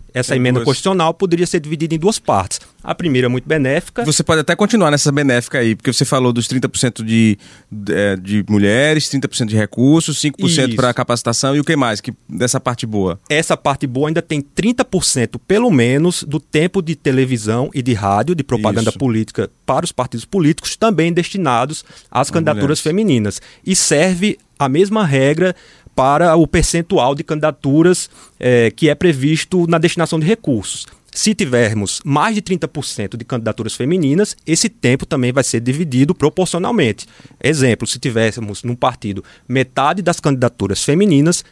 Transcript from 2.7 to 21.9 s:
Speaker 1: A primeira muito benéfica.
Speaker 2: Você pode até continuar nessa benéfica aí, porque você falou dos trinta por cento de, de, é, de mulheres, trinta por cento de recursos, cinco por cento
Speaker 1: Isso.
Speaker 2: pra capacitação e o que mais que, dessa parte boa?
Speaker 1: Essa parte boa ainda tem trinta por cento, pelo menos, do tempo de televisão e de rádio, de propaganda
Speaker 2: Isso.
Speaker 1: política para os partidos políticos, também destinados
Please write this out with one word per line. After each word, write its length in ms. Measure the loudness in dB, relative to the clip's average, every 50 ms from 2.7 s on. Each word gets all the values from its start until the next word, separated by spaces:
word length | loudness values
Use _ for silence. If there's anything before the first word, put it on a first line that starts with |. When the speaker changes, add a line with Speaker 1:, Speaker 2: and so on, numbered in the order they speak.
| _ _
Speaker 1:
A 120 | -10 -8 -6
primeira 340 | -4 -2 0 0 2 2 0
muito 180 | 0 -2 -2
benéfica. 560 | -2 -2 0 0 0 0 -2 -4 -6 -8 -4
Speaker 2:
Você 200 | -2 0 0 0
pode 180 | 2 2 2 2
até 160 | 2 0 0
continuar 340 | 0 2 2 4 4 4 4
nessa 220 | 2 2 2 2
benéfica 460 | 2 2 2 2 2 2 0 -2 -2 0
aí, 160 | 0 0 0
porque 180 | 0 -2 -2
você 140 | 0 0 0
falou 260 | 0 0 2 2 2
dos 160 | 2 0 -2 -2
trinta 220 | 0 0 0 0
por 80 | 0 -2
cento 260 | -2 -2 -2 -4 -4
de, 320 | 0 2 4 4 4 2 0 -4 -14 -20 -20 _ _
de, 220 | -14 -10 -6 -4
é, 240 | -2 0 0 0 -2
de 260 | -4 -4 -4 -2 -2 0 0
mulheres, 640 | 2 2 4 4 4 2 2 2 2 0 -2 -2
trinta 180 | -2 -4 -4 -4
por 80 | -4
cento 140 | -4 -4 -2
de 60 | 0
recursos, 640 | 0 -2 -2 0 2 4 4 4 4 2 0 -2 -2
cinco 200 | -2 -4 -2 -2
por 100 | 0 0
cento 200 | 2 2 0 0
Speaker 1:
Isso. 80 | 0
Speaker 2:
pra 180 | 0 0 0 0
capacitação 600 | -2 -2 -2 -2 -2 -2 -2 -2 -2 0 0 0
e 60 | 0
o 40 | 0
que 120 | 0 0
mais 240 | 0 0 0 -2 -4
que, 140 | -8 -10 -14 -14 _
dessa 320 | -12 -6 -4 -2 -2 -2 -2
parte 280 | -4 -4 -6 -6 -6
boa? 340 | -4 -2 -2 0 -2 -2 -4 _ -2
Speaker 1:
Essa 300 | -2 -2 0 0 -2 -2
parte 280 | -2 -2 -2 -2 -4
boa 220 | -4 -2 -2 -2 -2
ainda 140 | -2 -2
tem 180 | -4 -4 -4 -6
trinta 460 | -6 -6 _ -2 0 0 0 0 -2
por 180 | -2 -2 -2 -2
cento, 340 | -2 0 0 -2 -2 -4 -6
pelo 320 | -4 -2 0 2 2 4
menos, 520 | 4 4 4 2 2 2 2 0 -2 -2
do 180 | -6 -6 -6 -6
tempo 400 | -6 _ -2 0 0 0 0 -2
de 160 | -4 -4 -6
televisão 760 | -4 -2 0 2 2 2 0 0 -2 -2 -2 -2 -2 -2 -4 -4
e 80 | -4
de 100 | -2 -2
rádio, 420 | -2 0 0 0 0 2 0 0 -2
de 80 | -2
propaganda 460 | -2 -2 -2 -2 0 0 0 0 0 -2
Speaker 2:
Isso. 100 | -2 0
Speaker 1:
política 520 | -2 0 0 0 -2 -2 -4 -6 -6 -6 _ _ _
para 180 | -2 0 0 -2
os 80 | -2
partidos 320 | -4 -6 -6 -6 -6 -10 -8
políticos, 520 | -4 0 0 0 0 -2 -4 -10 -10 -4
também 360 | -2 0 0 2 2 0 0
destinados 720 | 0 -2 -2 -2 -4 -4 0 0 2 0 0 -2 -6 -10 -14 -18